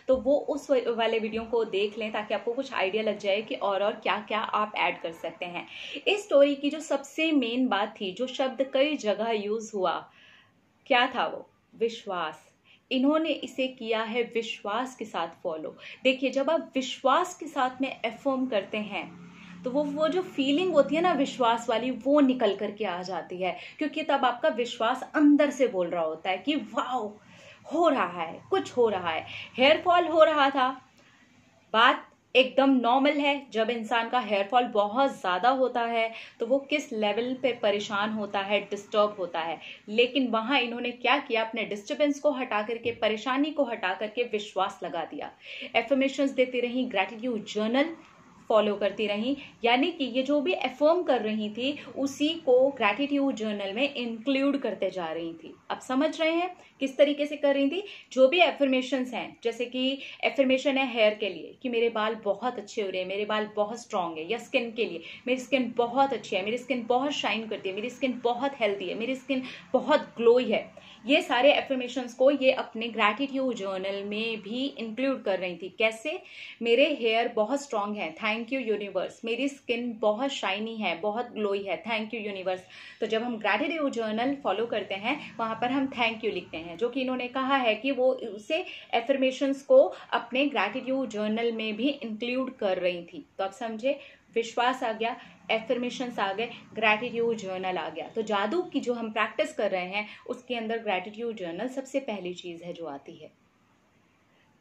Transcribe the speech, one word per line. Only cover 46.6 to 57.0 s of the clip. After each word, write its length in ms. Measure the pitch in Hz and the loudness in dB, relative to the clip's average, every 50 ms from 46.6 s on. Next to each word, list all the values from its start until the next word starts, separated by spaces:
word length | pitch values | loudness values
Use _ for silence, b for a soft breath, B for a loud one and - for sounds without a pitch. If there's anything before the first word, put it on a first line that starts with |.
रहीं, 300 | 240 240 233 262 254 - | -2 -2 -2 -2 -2 0
gratitude 540 | 196 196 294 - 240 214 226 254 233 202 - | 0 0 0 0 -2 -6 -6 -4 -4 -4 -6
journal 480 | - - 208 214 220 233 269 302 330 330 B B B B B - - - - - _ | -6 -4 -4 -2 0 2 2 2 0 -2 B B B B B -20 -20 -20 -20 -4 _
follow 240 | 240 214 208 214 202 | 4 6 6 4 2
करती 300 | 196 208 196 196 - 214 | 0 0 -2 0 0 -2
रहीं, 280 | 202 202 208 220 254 285 B B B B B - | -2 -2 -2 -2 -2 -4 B B B B B 2
यानी 260 | 233 240 262 294 359 | 4 4 4 4 2
कि 140 | 339 - 277 | 0 -2 -4
ये 160 | 240 220 262 262 | -2 0 -2 0
जो 180 | 269 294 294 | 2 2 2
भी 120 | 262 359 370 | 2 0 0
affirm 480 | - - 262 - - 294 302 339 359 339 | 0 -2 -4 -2 2 4 4 4 4 4
कर 180 | 320 269 240 208 | 2 2 2 2
रही 260 | 214 214 214 214 208 | 0 -2 -2 -4 -4
थी 280 | 208 226 247 277 302 285 B 277 B - | -4 -4 -4 -4 -4 -4 B -12 B -4
उसी 300 | 269 269 - - 294 302 330 330 - | -4 -4 -2 -2 -2 -2 -2 -2 2
को 80 | 269 247 254 262 277 | 4 6 6 6 4
gratitude 640 | 269 - 226 202 208 214 285 285 285 277 277 269 233 | 4 2 2 2 2 2 0 0 2 2 2 0 0
journal 380 | 214 220 214 208 202 202 196 190 | -2 -4 -4 -4 -4 -4 -4 -2
में 220 | 226 277 277 - | -2 -2 -2 -2
include 640 | - 240 233 226 226 220 277 269 269 269 285 277 269 | -4 -6 -6 -6 -6 -2 0 0 2 2 2 0 0
करते 320 | 269 226 190 - 202 185 | -2 -4 -4 -2 -4 -4
जा 160 | 185 185 170 | -4 -4 -6
रही 260 | 160 160 165 165 165 160 | -6 -6 -6 -6 -8 -10
थी। 200 | - - - - - _ _ | -12 -14 -18 -18 -20 _ _
आप 100 | 190 - | -10 -10
समझ 400 | - - 254 262 302 320 311 - | -6 -4 0 0 0 0 0 0
रहे 100 | 320 311 | 0 2
हैं 200 | 330 339 349 359 359 B B B B _ | 2 0 0 -2 -4 B B B B _
किस 160 | 269 269 262 | -4 -4 4
तरीके 300 | - | 4